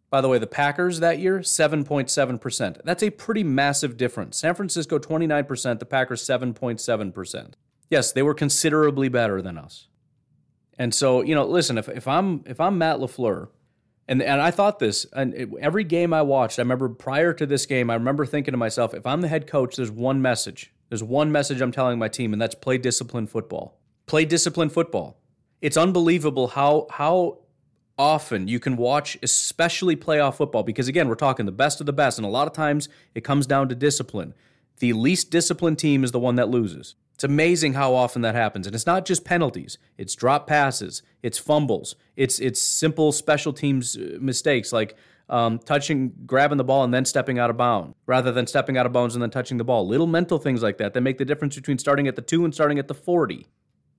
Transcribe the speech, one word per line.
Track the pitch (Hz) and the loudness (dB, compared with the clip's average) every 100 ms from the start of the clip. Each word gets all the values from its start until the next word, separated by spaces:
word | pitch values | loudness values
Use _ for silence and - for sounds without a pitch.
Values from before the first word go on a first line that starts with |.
| - | -2
By | 139 | 0
the | 131 | 4
way, | 123 | 2
the | 110 | 0
Packers | - 143 143 180 165 | 0 0 0 -2 2
that | 170 156 | 0 2
year, | 185 190 | 0 -2
seven | 170 - 156 151 | -2 2 2 2
point | 143 147 127 | 0 -2 0
seven | - 135 123 | 0 0 -2
percent. | 131 - 104 - | -6 -4 -4 -6
That's | - 175 | -6 -2
a | 214 | -2
pretty | - - 220 | -4 -4 -2
massive | 175 135 143 139 139 117 | 0 2 2 0 -2 -2
difference. | 123 - 87 - | -4 -4 -8 -4
San | 156 175 | -2 -2
Francisco, | 196 175 151 151 | -4 -4 -2 -4
twenty-nine | - 160 165 147 | -2 -2 0 0
percent, | 143 131 131 113 | -2 -4 -4 -4
the | 117 | -2
Packers, | 135 127 - | 0 0 -4
seven | - 127 127 | -2 -2 -2
point | 120 123 113 | -4 -6 -4
seven | - 110 101 | -2 -2 -2
percent. | 92 90 - - _ _ _ - | -8 -10 -10 -14 _ _ _ 0
Yes, | 151 120 | 2 2
they | 131 | 2
were | 143 | 2
considerably | 147 143 - 160 151 151 135 135 | 2 0 2 2 4 4 2 0
better | 123 113 95 | 2 0 0
than | 92 82 | -6 -12
us. | 80 - - _ _ _ _ _ _ _ _ - | -16 -20 -20 _ _ _ _ _ _ _ _ -6
And | 123 | -2
so, | - 139 127 | 2 4 4
you | 127 151 | 4 2
know, | 127 | 2
listen, | 175 151 117 | 2 0 -2
if, | - | -6
if | 123 131 | -8 -2
I'm, | 151 190 160 - | 0 0 -2 -6
if | 123 | -2
I'm | 175 190 | 0 2
Matt | 160 139 | 0 0
LaFleur, | 131 - 117 90 - _ _ _ _ _ - | -4 -2 -2 -2 -6 _ _ _ _ _ -2
and, | 131 | 0
and | 131 139 | 2 2
I | 160 | 2
thought | 170 202 208 | 2 0 2
this, | 113 98 - | -2 -2 -6
and | 135 131 | -4 -4
it, | - 123 - | -4 -10 -4
every | 147 190 | -2 0
game | 180 165 170 | 0 0 2
I | 160 | 2
watched, | 147 135 113 - | 2 2 2 0
I | |
remember | 123 127 131 | 0 0 -2
prior | 113 - 139 170 | -6 -4 2 2
to | 165 147 | 0 -2
this | 139 | -2
game, | - 131 120 | 0 0 0
I | |
remember | 117 120 143 135 | 0 0 0 -2
thinking | 147 143 | -2 -2
to | 127 | -2
myself, | 113 - 117 | -2 0 -2
"If | - 123 | -2 -4
I'm | 147 | -2
the | 175 | 0
head | 160 151 | -2 -2
coach, | 147 127 - | -2 -2 -2
there's | 120 | -6
one | 110 127 135 | -2 0 2
message. | 131 117 - - - _ - | 2 0 -4 -10 -20 _ -10
There's | 113 | -8
one | 110 135 151 | -2 0 2
message | 151 139 131 | 2 0 0
I'm | 127 | -2
telling | 123 127 120 | 0 0 0
my | 110 | -2
team, | - 117 | -4 -4
and | 104 | -2
that's | 113 - | -4 -4
play | - 127 | -2 0
disciplined | 127 - 120 120 107 | 0 -2 -4 -8 -6
football. | 113 - 82 - _ _ _ - | -6 -8 -10 -12 _ _ _ -2
Play | 156 | 2
disciplined | 160 165 170 165 156 | 4 2 0 0 0
football." | - - 98 80 - _ _ _ - | 0 0 -2 -6 -14 _ _ _ -6
It's | - 156 | 0 2
unbelievable | 180 180 165 175 151 131 123 | 4 4 4 4 2 0 -2
how, | - 143 151 - | 2 4 4 0
how | - 147 180 175 - _ _ _ _ _ - | -2 0 2 0 -4 _ _ _ _ _ 2
often | 143 156 151 107 95 | 2 2 0 -4 -2
you | 120 | -2
can | 139 123 | -2 0
watch, | 120 143 143 - | 2 0 -2 -6
especially | 127 - - - 165 - 185 165 | -2 -2 -2 0 0 2 0 0
playoff | - 151 139 | 0 2 2
football, | - 147 110 | 0 -2 0
because | 110 110 127 | -2 -2 -2
again, | 151 139 | 0 0
we're | |
talking | 113 143 127 101 | 2 0 0 -4
the | |
best | 101 143 147 | 0 0 0
of | 147 | -4
the | |
best, | 143 139 113 | 0 0 0
and | 104 | -4
a | |
lot | 117 151 | -2 -2
of | |
times | 156 151 147 143 - _ | -2 0 0 -4 -16 _
it | 113 | -10
comes | - 143 131 | -2 0 2
down | 139 135 | 2 0
to | |
discipline. | 123 147 143 113 104 76 - _ _ _ - | 0 0 0 -4 -8 -10 -14 _ _ _ -4
The | 123 | 0
least | 113 127 180 - | 2 2 2 0
disciplined | 170 - 170 170 151 | 0 0 0 0 0
team | 156 139 | 2 2
is | 127 | 2
the | 123 | 0
one | 123 | 0
that | 123 113 | 2 2
loses. | 123 107 73 - - _ | 2 0 -4 -18 -20 _
It's | - | -6
amazing | 139 143 165 175 156 | 0 2 4 4 2
how | 135 135 | 2 2
often | 127 123 123 | 4 2 0
that | 113 | 0
happens, | 117 110 101 92 | 2 0 -2 -6
and | 113 | -4
it's | 170 | 2
not | 185 180 | 2 2
just | 170 | -2
penalties. | - 175 151 104 - - _ - | 0 0 0 -4 -12 -18 _ -14
It's | - | -12
drop | - 123 143 - | -2 2 2 2
passes, | 147 139 120 98 - _ _ | 2 2 0 -8 -12 _ _
it's | 120 - | -8 -6
fumbles, | - 151 143 101 - - _ - | 0 2 2 -2 -4 -16 _ -2
it's, | 131 - | -2 0
it's | 127 - | -2 -2
simple | - - 160 156 156 | -2 0 0 2 2
special | 147 - 147 156 | 2 0 0 0
teams, | 139 143 135 120 - | -4 -2 -2 -2 -8
uh, | 80 85 | -10 -6
mistakes | 131 123 156 131 - | -4 -2 2 0 0
like, | 117 107 - _ _ - | -2 -2 -8 _ _ -4
um, | 120 117 117 | 0 0 0
touching, | - 147 143 147 131 - 123 | 0 -2 0 0 -2 -6 0
grabbing | 127 143 143 | 2 4 2
the | |
ball | 127 135 | 2 2
and | 127 | 2
then | 127 131 | 2 0
stepping | 139 123 123 | -2 -2 0
out | 120 | 0
of | 117 | 2
bounds, | 120 107 80 - | 2 0 -2 -10
rather | - 127 127 | 0 0 2
than | 120 120 | 0 0
stepping | 139 131 131 | 0 0 0
out | |
of | 123 | 2
bounds | 123 120 | 2 0
and | 120 | 0
then | 120 | -4
touching | 131 123 123 | -4 -4 -4
the | |
ball. | 117 120 92 | 0 0 2
Little | 127 165 | 2 2
mental | 165 175 160 | 2 0 0
things | 147 123 | 0 0
like | 110 98 | 0 -2
that | 101 | -4
that | 123 | -2
make | 127 127 | -2 -2
the | |
difference | 135 147 147 139 | -2 -2 -4 -6
between | 135 131 | -4 -2
starting | - 139 139 | 2 2 0
at | |
the | - | -4
two | - 165 | -2 0
and | 170 | 0
starting | 151 151 147 | 2 0 0
at | 139 | -4
the | |
forty. | 139 - 175 123 80 - _ _ _ _ | -8 0 0 0 -4 -16 _ _ _ _